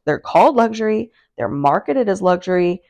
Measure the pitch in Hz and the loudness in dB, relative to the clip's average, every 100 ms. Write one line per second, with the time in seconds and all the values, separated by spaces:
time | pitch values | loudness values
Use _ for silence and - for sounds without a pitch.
0 | - 147 - 214 262 262 233 220 220 214 | -6 -6 0 4 4 4 0 -2 -2 -2
1 | 233 _ _ - 117 143 143 160 - 269 | -4 _ _ -8 -6 -2 0 0 0 -2
2 | 220 196 185 180 185 180 180 180 - | 0 0 0 0 0 0 0 -2 -8